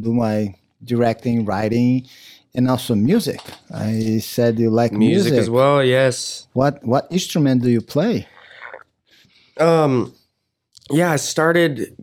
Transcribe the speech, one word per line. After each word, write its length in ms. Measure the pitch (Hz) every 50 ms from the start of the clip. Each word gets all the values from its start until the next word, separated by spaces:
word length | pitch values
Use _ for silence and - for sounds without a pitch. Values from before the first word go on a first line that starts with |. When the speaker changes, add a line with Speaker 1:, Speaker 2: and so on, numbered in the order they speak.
Speaker 1:
do 120 | 107 113 117
my 420 | 120 117 110 107 107 107 101 95 - _ _ _ _ -
directing, 640 | 120 120 117 120 117 110 - - 120 117 117 110
writing, 640 | 101 98 98 110 110 113 120 123 123 127 131 123 - - - - - - - _ _ -
and 120 | - 127 127
also 260 | 127 123 - - 117
music." 460 | 101 104 135 196 233 180 131 101 - - - - - _ -
I 480 | - 104 107 107 113 110 110 110 110 113
said, 380 | - - - - 120 117 113
"You 120 | 113 117 113
like 200 | 110 117 120 113 101
Speaker 2:
Music 400 | 104 110 - 175 196 190 170 143
Speaker 1:
music?" 60 | 120
Speaker 2:
as 100 | 113 117
well, 340 | 113 127 131 139 143 143 135
yes. 640 | 127 127 131 135 131 120 - - - - - - _ -
Speaker 1:
What, 300 | 120 131 143 143 - -
what 220 | 117 120 139 - -
instrument 500 | 170 185 180 - - 170 147 135 131 127
do 80 | 120 123
you 120 | 120 113
play? 440 | - - - 143 160 240 214 107 95 - - - - - - - - 120 - - - _ _ _ _ _ _ _ _ _ _ _ _ _ _ -
Speaker 2:
Um, 540 | 156 165 165 165 156 147 131 123 107 - - _ _ _ _ _ _ _ _ _ _ _ _ - - -
yeah, 220 | 135 156 175 175
I 60 | 156
started 800 | 139 - - - - 156 160 170 175 170 160 143 120 101 - - -